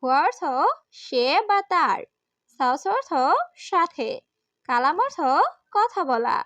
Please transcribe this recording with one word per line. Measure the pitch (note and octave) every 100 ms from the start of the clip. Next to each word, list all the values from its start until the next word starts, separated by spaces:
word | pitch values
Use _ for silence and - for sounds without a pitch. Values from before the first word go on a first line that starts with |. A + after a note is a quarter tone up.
হুয়া | B3+ C4+ F4
অর্থ | B4 E4 B3+ F#4 E5 _ -
সে | - B3+ B3 E4 G#4+
বা | G4+ G4
তার, | F4+ C#4+ - - _ _ _ _ _
সাওয়া | B3+ C4+
সাওয়া | F#4+ A4+
অর্থ | C5+ D4+ B3+ G4+ F5 _ -
সাথে, | F#4 F4 - A3+ - _ _ _ _ -
কালাম | A#3+ C4 E4+ C5
অর্থ | C#5 C#4+ C#4 C5+ - _ G#4
কথা | A4+ G#4 D#4
বলা। | A#3+ A#3 -